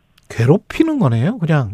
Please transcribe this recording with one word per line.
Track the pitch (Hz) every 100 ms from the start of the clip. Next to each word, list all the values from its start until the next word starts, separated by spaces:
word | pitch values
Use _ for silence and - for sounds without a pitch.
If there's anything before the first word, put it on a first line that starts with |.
| _ _ _
괴롭히는 | - 120 180 - - 320 294
거네요, | 147 117 143 247
그냥 | 160 151 110